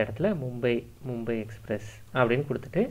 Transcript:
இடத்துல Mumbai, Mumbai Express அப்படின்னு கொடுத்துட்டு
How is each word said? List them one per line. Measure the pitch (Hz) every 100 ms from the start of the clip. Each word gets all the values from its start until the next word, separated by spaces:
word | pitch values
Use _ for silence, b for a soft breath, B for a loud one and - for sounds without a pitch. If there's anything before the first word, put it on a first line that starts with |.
இடத்துல | 104 107 196 170
Mumbai, | 127 120 123 117 117 - 127
Mumbai | 120 117 113
Express | 110 110 - 107 - - - 131
அப்படின்னு | 117 123 143
கொடுத்துட்டு | 123 - 175 262